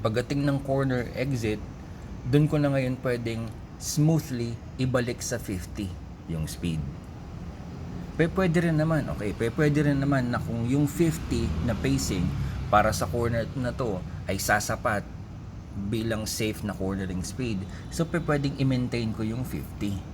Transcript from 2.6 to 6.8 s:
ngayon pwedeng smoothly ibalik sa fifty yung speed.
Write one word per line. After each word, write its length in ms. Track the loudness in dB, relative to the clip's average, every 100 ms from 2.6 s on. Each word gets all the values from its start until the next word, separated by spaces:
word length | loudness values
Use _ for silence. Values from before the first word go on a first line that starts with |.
| 4 2
ngayon 240 | 0 0
pwedeng 480 | 0 0 0 -4 -6 -8 -12 -10
smoothly 720 | -4 4 6 4 2 -4 -2 -4 -10 -2
ibalik 480 | 2 2 0 -2
sa 160 | -4 -4
fifty 480 | -2 -4 -4 -6 -6 -6 -12 -14 -6
yung 160 | -4 -4
speed. 320 | -2 -2 -2